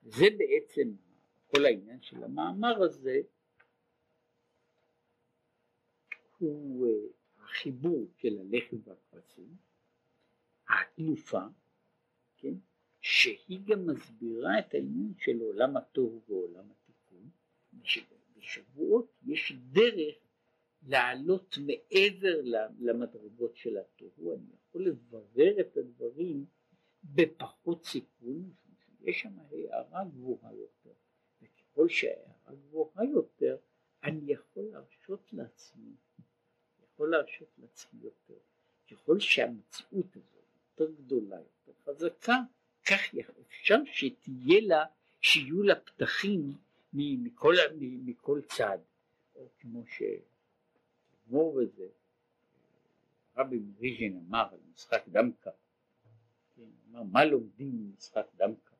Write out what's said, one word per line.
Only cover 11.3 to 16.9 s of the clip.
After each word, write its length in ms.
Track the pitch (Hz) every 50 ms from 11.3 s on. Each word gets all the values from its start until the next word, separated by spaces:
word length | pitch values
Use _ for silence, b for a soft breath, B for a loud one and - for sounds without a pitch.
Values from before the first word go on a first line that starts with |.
| - 95 92 - - _ _ _ _ _ _ _ _ _ _ _ _ _ _ _ _
כן? 160 | _ - 135 180 190 - _ _ _ _ _ _ _
שהיא 580 | - - - - - - 208 - - - 185 190 196
גם 220 | 202 214 196 180
מסבירה 720 | 170 143 123 - - 113 110 123 117 113 113 131 165 196 220
את 140 | 196 - -
העניין 400 | 143 135 135 143 - - 214 190
של 240 | - - - 123 117
עולם 360 | 117 110 101 101 120 135 139
התוהו 440 | 127 - _ _ 135 127 113 113 113 107
ועולם 440 | 110 104 92 90 87 85 90 98 104
התיקון, 580 | - _ _ _